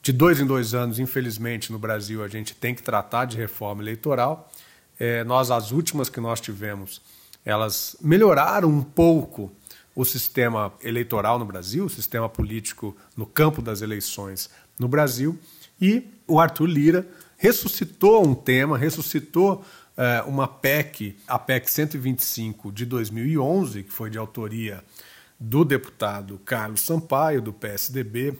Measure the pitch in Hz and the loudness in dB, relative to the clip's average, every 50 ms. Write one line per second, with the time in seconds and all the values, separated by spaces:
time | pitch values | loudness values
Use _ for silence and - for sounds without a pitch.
0 | - - 131 123 156 175 170 139 143 131 135 127 120 110 117 123 120 120 110 117 | 0 0 4 6 6 6 6 4 2 2 2 0 0 0 -2 -2 -2 -2 -2 -4
1 | 131 123 - 135 127 120 107 107 117 117 117 110 - - 113 107 107 110 110 107 | -4 -2 -2 -4 -4 -4 -6 -6 -6 -6 -6 -6 -8 -10 -10 -8 -4 -4 -4 -4
2 | 101 104 110 110 104 98 101 110 104 - - _ - 120 127 127 - - 113 104 | -6 -8 -8 -8 -8 -8 -10 -10 -10 -12 -10 _ -4 -4 -4 -4 -4 -2 -2 -2
3 | - - - 117 131 127 113 113 113 104 - - 107 101 104 104 104 107 113 113 | -2 -2 -2 -2 -2 -2 -4 -6 -6 -8 -8 -10 -10 -8 -8 -8 -8 -10 -10 -6
4 | - 151 139 123 123 139 160 160 - _ - - - _ _ _ _ _ _ - | -2 -2 0 0 0 0 -2 -6 -12 _ -20 -20 -20 _ _ _ _ _ _ -6
5 | 117 120 117 117 117 117 123 131 131 120 123 117 107 104 123 156 165 - - 147 | -4 -2 -2 -2 0 2 2 2 4 4 0 0 0 -2 -2 -2 -2 -2 -4 -4
6 | 127 - - 127 113 117 113 113 - - 104 95 104 104 104 98 95 95 - - | -4 -4 -6 -8 -6 -6 -6 -6 -8 -10 -12 -10 -8 -10 -10 -10 -12 -14 -16 -18
7 | _ _ - - - _ - _ _ 107 107 107 110 107 101 - - - - - | _ _ -20 -20 -20 _ -20 _ _ -2 0 0 0 -2 -4 -6 -6 -8 -12 -4
8 | - 151 160 190 220 202 165 139 147 175 196 208 180 160 147 147 131 - - - | 2 4 6 8 8 8 8 6 4 4 2 4 4 4 4 4 0 0 4 6
9 | 165 170 165 156 - - - - 104 98 - _ _ - - - _ _ _ 131 | 6 8 6 6 2 -4 -10 -12 -12 -12 -14 _ _ -20 -20 -20 _ _ _ -4
10 | 127 - - 120 - - - 131 120 117 117 107 104 98 - - - 120 113 120 | -4 -2 -2 -4 -6 -4 0 2 2 2 2 0 -2 -4 -6 -10 -8 -4 -4 -4
11 | 120 117 117 104 98 107 120 120 117 101 95 92 90 92 110 165 202 170 - - | -2 -2 -2 0 2 2 0 0 -2 -6 -10 -10 -10 -6 -4 -4 -4 -4 -6 -8
12 | 107 - - 117 113 113 - - 107 104 110 113 104 - - - - 104 98 _ | -10 -6 -4 -4 -4 -4 -4 -6 -6 -6 -6 -8 -8 -10 -10 -10 -12 -12 -12 _
13 | - _ _ - 107 - _ - 156 156 156 151 117 113 107 98 110 107 107 101 | -20 _ _ -12 -12 -4 _ 2 4 4 2 -2 -6 -6 -6 -6 -6 -6 -6 -6
14 | 98 - - - 101 95 95 95 - - _ _ _ _ _ - 123 123 135 151 | -6 -8 -8 -10 -12 -12 -10 -12 -12 -12 _ _ _ _ _ -4 -2 0 2 2
15 | 151 139 117 120 135 156 170 - - - - - - _ _ _ 185 190 220 247 | 2 2 0 -2 -2 -2 -2 -4 -14 -20 -20 -20 -20 _ _ _ 4 4 4 4
16 | 247 - - _ _ - 160 151 165 156 160 - 151 175 165 143 143 160 170 180 | 0 -6 -20 _ _ 2 4 6 6 4 2 0 0 2 2 4 6 6 4 4
17 | 185 - - - - _ _ _ - 214 240 - - - - - 202 - - _ | 0 -4 -16 -20 -20 _ _ _ 4 4 4 4 -2 -6 -4 -6 -8 -8 -2 _
18 | - 202 220 220 190 147 131 - - - 127 127 139 151 151 127 131 160 - - | 6 8 8 8 6 6 4 2 2 2 2 2 2 2 0 0 0 -2 -2 -4
19 | - - - 151 - - - 165 190 202 185 196 - - - - - _ _ - | -8 -4 -4 -6 -6 -2 2 4 4 4 2 0 -6 -20 -20 -20 -20 _ _ 0
20 | 127 123 120 117 - 143 139 135 135 127 - - - 135 139 151 147 151 - - | 0 2 2 0 -2 -2 -2 -2 -2 -2 -4 -2 0 2 2 2 0 -2 -6 -10
21 | 107 101 101 - - - 127 131 - - 131 123 - - - - 151 151 156 143 | -10 -10 -10 -14 -6 -4 -4 -4 0 0 -2 0 0 -2 -2 -2 -2 -2 -4 -4
22 | 127 131 127 127 - - - 117 113 110 104 107 - 104 98 104 123 120 131 123 | -4 -4 -2 -2 -4 -4 -4 -6 -8 -8 -10 -10 -12 -12 -10 -8 -8 -4 -4 -4
23 | 110 101 107 113 120 147 160 151 127 143 170 196 185 127 107 101 95 - - - | -4 -4 -6 -4 -2 0 0 0 0 2 2 0 0 -2 -6 -10 -12 -12 -12 -10
24 | 113 107 107 110 110 107 _ 120 110 107 110 113 113 107 101 92 - _ _ - | -10 -8 -8 -10 -10 -10 _ -10 -8 -6 -6 -6 -6 -8 -8 -12 -18 _ _ -20
25 | - - - - - _ _ _ 117 110 113 147 170 139 143 127 - - - _ | -20 -20 -20 -20 -20 _ _ _ -6 0 2 2 4 4 2 -2 -2 -8 -8 _
26 | 110 104 104 101 101 98 101 95 - - - 113 110 110 110 104 - - 165 160 | -6 -4 -4 -6 -10 -12 -16 -16 -8 -6 -4 -4 -4 -4 -4 -4 -2 -2 -2 -2
27 | 160 - 139 135 156 160 151 131 107 110 98 - - 107 104 98 - - 127 135 | 0 0 0 2 2 2 0 0 -2 -4 -10 -10 -10 -10 -8 -8 -8 -6 -6 -8
28 | 120 104 107 120 131 143 131 | -8 -6 -6 -4 -4 -4 -6